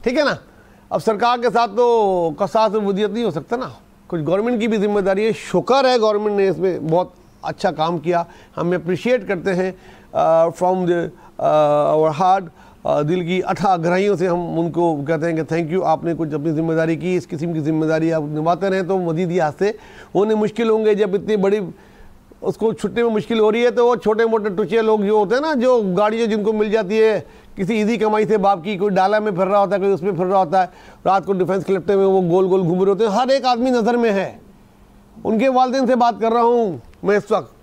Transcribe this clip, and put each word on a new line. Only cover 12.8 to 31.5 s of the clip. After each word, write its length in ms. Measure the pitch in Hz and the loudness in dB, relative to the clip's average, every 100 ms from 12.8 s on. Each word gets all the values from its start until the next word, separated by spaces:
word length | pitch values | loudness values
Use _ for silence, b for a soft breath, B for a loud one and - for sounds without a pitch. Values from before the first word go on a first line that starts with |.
| - | -2
अ, 160 | 147 | 0
दिल 240 | 151 185 165 | 0 -2 0
की 160 | 185 | -2
अथाह 360 | - 190 196 180 | -2 -2 0 0
गहराइयों 380 | 165 180 202 185 | 0 0 0 0
से 120 | 185 | 0
हम 300 | 175 170 165 | -2 -2 -2
उनको 360 | 170 151 170 151 | -2 0 0 0
कहते 220 | 143 165 165 | -2 -2 -2
हैं 100 | 160 | -4
कि 80 | |
thank 320 | 160 160 160 180 | -2 -4 -2 -2
you, 80 | |
आपने 300 | 151 160 165 | 0 -2 -2
कुछ 200 | 165 165 | -4 -4
अपनी 200 | 147 147 | -4 -4
जिम्मेदारी 440 | 151 165 160 160 160 | -2 -2 0 0 -2
की, 180 | 165 180 | -2 -4
इस 100 | - | -4
किस्म 280 | 165 170 | -6 -4
की 60 | 160 | -4
जिम्मेदारी 520 | 147 156 156 160 160 | -2 -2 0 0 0
आप 180 | 160 147 | -2 -4
निभाते 400 | 151 156 175 196 | -4 -2 -2 0
रहें 180 | 190 175 | -2 -2
तो 100 | 190 | -2
मज़ीद 320 | 175 160 180 | -2 -2 -2
ये 80 | 175 | 0
हादसे 380 | 156 139 196 220 B B B - | -2 0 -2 -2 B B B -2
होने 200 | 214 214 | 0 0
मुश्किल 340 | 214 214 226 | -2 -2 0
होंगे। 260 | 220 214 202 | 2 2 2
जब 200 | 208 196 | 0 -2
इतनी 220 | 151 214 | -2 0
बड़ी 240 | 196 208 175 - B B B B - - | 0 0 -4 -12 B B B B -20 -8
उसको 280 | - - 220 | -6 -2 -2
छुट्टी 300 | 220 208 214 | -2 -4 -2
में 60 | 233 | 0
मुश्किल 300 | 214 - 226 | 0 -2 0
हो 100 | 214 | 2
रही 120 | 220 | 2
है 100 | 240 | 0
तो 140 | 240 240 | 2 2
वो 100 | 240 | 2
छोटे 300 | 202 214 226 | 0 0 2
मोटे 240 | 220 208 | 0 -2
टुचिया 320 | 180 196 226 | -4 -2 0
लोग 220 | 226 220 | 2 2
जो 140 | 202 214 | 2 2
होते 180 | 202 240 | 2 0
हैं 60 | |
ना, 120 | 311 | 0
जो 280 | 294 254 247 202 180 | 0 2 2 2 0
गाड़ियाँ 320 | 208 226 233 | 0 0 -2
जिनको 260 | 214 208 | 0 -2
मिल 180 | 220 214 | 0 0
जाती 260 | 214 190 220 | 0 0 2
है 220 | 220 202 - B B - | 2 2 -4 B B -8
किसी 160 | 180 | -4
ईदी 240 | 226 208 226 | 0 0 0
कमाई 280 | 214 214 214 | 0 0 0
से, 120 | 214 | 2
बाप 260 | 190 196 | 2 0
की, 140 | 160 202 | -2 -2
कोई 140 | 208 | 0
डाला 280 | 185 190 214 | 2 2 2
में 120 | 214 175 | 0 -2
फिर 120 | 185 | 0
रहा 120 | 202 | 2
होता 160 | 202 196 | 2 0
है, 60 | |
कोई 100 | 196 | 0
उसमें 240 | 190 180 165 | 0 -2 -2
फिर 80 | 180 | 0
रहा 140 | 196 | 0
होता 220 | 190 190 | 2 0
है, 80 | 180 B B B 170 | -2 B B B 0
रात 200 | 190 175 | 0 0
को 80 | |
डिफेंस 300 | 196 180 | -2 0